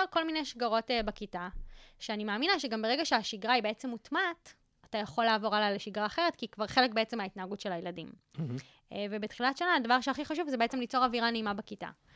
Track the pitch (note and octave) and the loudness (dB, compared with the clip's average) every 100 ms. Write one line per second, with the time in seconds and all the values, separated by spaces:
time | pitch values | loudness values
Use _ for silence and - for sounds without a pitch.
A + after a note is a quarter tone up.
0 | F#4+ E4+ D#4+ D#4 C#4+ A#3 A#3+ A3+ A3+ A#3+ | 2 2 0 -2 -4 -2 2 2 2 0
1 | G#3 - G3+ F3+ F3+ - - - - _ | 0 -4 -8 -8 -8 -8 -12 -14 -20 _
2 | - G#3+ G#3+ G#3 D#4+ F#4 C4 A3 A3 C4 | -6 -4 -2 0 2 2 2 0 2 2
3 | D#4+ A#3+ G3+ G#3 A3 B3 G#3+ G#3+ C4 A#3 | 2 2 0 -4 2 2 2 -4 -6 -8
4 | - D#4+ F#4 E4+ - - _ _ - G#3+ | -2 0 0 -2 -12 -20 _ _ -6 -4
5 | G#3 - A3+ A3 G#3+ G#3 G#3 G3+ - G3 | -2 2 4 4 4 2 2 0 -2 -2
6 | G#3 - E4+ - A#3 - G#3+ C#4 B3+ A3 | -2 2 0 0 -8 -4 0 4 4 4
7 | A3 A#3 F#3+ G3+ F#3 G3+ G#3 E3+ F3 F3 | 0 -2 -6 -6 -8 -6 -4 -4 -4 -8
8 | D#3+ - _ - D3+ B2+ - - _ - | -12 -16 _ -8 -4 -6 -8 -20 _ -6
9 | G3+ G#3 G#3 - B3 C#4 F4 E4 A3+ B3+ | -4 -4 -6 0 0 2 2 2 4 4
10 | C4 C4 D4 D#4 D4+ B3+ A#3 C4 A#3+ C4 | 4 -2 -2 -2 -2 2 0 0 -2 2
11 | B3+ A#3 A#3 A#3 G#3+ G3+ - G#3 - D#3 | 2 4 0 0 -2 -4 -8 -10 -10 -12
12 | _ | _